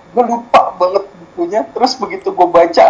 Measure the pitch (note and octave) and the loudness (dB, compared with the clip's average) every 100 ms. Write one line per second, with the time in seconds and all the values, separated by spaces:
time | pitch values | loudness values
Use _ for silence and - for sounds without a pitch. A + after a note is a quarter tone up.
0 | _ G3 A3+ A#3 - - - - F3+ G3 | _ -4 -2 -4 0 0 0 -2 -2 -2
1 | - F3 E3+ - E3+ G#3+ - G#3+ B3 - | -6 -14 -18 -8 -6 -4 -6 -4 -4 -4
2 | F#3+ F#3 F#3+ - F3 E3+ E3+ - - | -10 -8 -8 -2 2 2 2 4 4